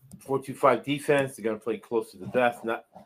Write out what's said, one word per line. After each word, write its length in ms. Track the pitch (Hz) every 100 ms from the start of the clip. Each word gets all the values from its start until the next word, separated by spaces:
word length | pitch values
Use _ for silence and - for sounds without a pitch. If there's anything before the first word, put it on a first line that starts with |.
| - -
four 200 | - 135
two 140 | 135
five 300 | 127 139 120
defense. 500 | 135 143 151 143 131
They're 100 | -
gonna 140 | 110 104
play 200 | 120 104
close 320 | - 117 110
to 80 | -
the 80 | 92
best. 380 | 123 120 120
Not, 200 | 110 117 - -